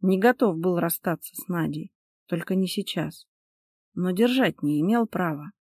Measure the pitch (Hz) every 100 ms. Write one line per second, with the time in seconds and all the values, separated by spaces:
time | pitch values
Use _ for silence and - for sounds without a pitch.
0 | 185 190 226 247 220 165 180 175 170 -
1 | - 160 - - - 175 156 147 - _
2 | _ _ - 170 - 190 185 - 196 -
3 | 156 - - _ _ _ _ _ _ -
4 | 180 180 240 254 208 - 147 151 170 233
5 | 226 180 175 147 147 -